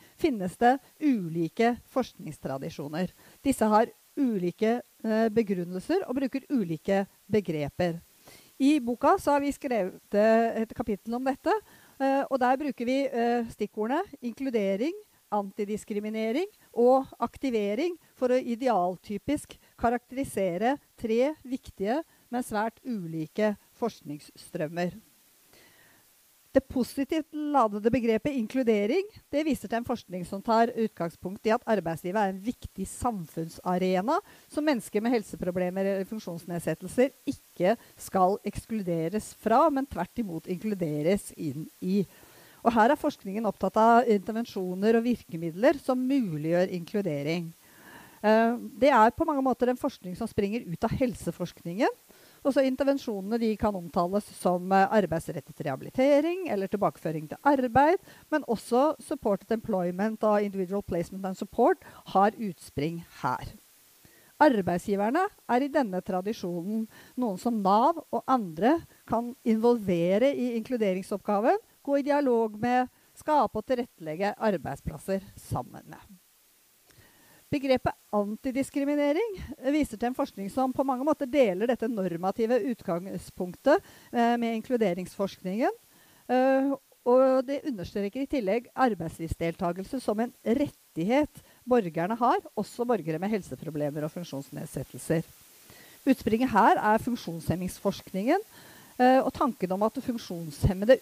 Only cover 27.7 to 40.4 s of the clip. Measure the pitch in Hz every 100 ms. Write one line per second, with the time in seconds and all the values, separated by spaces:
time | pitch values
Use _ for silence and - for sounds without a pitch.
27.7 | 202 220 247 226 220 - 269 220 262 233
28.7 | 208 208 349 415 - - 285 311 247 196
29.7 | 233 240 233 - 180 170 196 233 226 233
30.7 | - 220 - 170 - 185 202 220 240 -
31.7 | 214 165 165 175 214 196 190 208 - -
32.7 | - 190 - 247 208 156 - 165 - 180
33.7 | 180 185 185 214 339 - - _ - 302
34.7 | 247 - 208 233 240 - - 180 180 180
35.7 | 190 196 196 185 220 196 170 - 170 180
36.7 | 160 180 254 247 - - 247 _ - 180
37.7 | 233 - - - 190 185 208 208 - -
38.7 | 226 180 165 165 214 - - 214 240 320
39.7 | 269 277 185 175 - 202 160